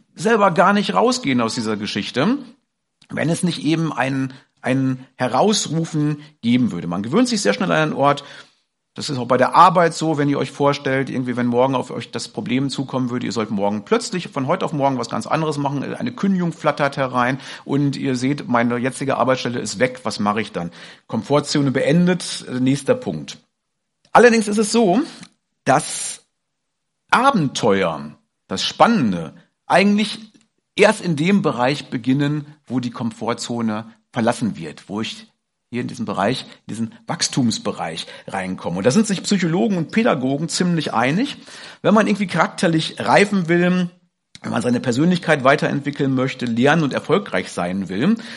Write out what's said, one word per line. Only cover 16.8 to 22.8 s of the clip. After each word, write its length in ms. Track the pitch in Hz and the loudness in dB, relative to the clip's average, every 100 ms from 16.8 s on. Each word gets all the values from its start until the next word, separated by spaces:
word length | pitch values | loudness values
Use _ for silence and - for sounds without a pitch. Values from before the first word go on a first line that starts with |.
| 139 143 | -2 -2
herein 440 | 131 123 120 135 - - | -2 0 0 -2 -8 -14
und 320 | - 139 143 139 | -4 0 0 -2
ihr 180 | 135 | -2
seht, 340 | 127 131 143 - | -2 -2 -2 0
meine 300 | 120 120 120 | 0 2 0
jetzige 380 | 127 - 135 117 | -4 -4 -2 0
Arbeitsstelle 420 | 127 131 127 120 | 0 0 -2 -6
ist 220 | - 98 | -6 -2
weg, 200 | 127 - | -2 -2
was 160 | 110 110 | -8 -2
mache 200 | 104 104 | -2 -2
ich 120 | 104 | -4
dann? 180 | 87 170 - - - - | -6 -8 -10 -20 -20 -8
Komfortzone 640 | 113 107 147 143 151 143 | -6 0 0 2 0 0
beendet, 760 | 131 135 165 180 175 - - - | 2 2 4 4 0 -4 -10 -8
äh, 120 | 127 | -2
nächster 340 | 131 139 | 0 2